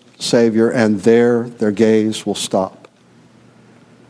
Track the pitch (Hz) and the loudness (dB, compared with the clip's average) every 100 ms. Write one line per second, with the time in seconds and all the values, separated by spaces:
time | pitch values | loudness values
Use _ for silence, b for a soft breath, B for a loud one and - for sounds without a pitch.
0 | _ - - 123 117 110 117 131 110 104 | _ -12 -2 2 2 2 0 0 0 0
1 | 107 117 120 120 117 - 107 101 110 110 | 2 2 2 0 -4 -4 -4 0 2 2
2 | 107 107 - 98 - 101 95 - - _ | 0 -4 -6 -6 -4 -4 -4 -8 -20 _
3 | _ _ _ _ _ _ _ _ _ _ | _ _ _ _ _ _ _ _ _ _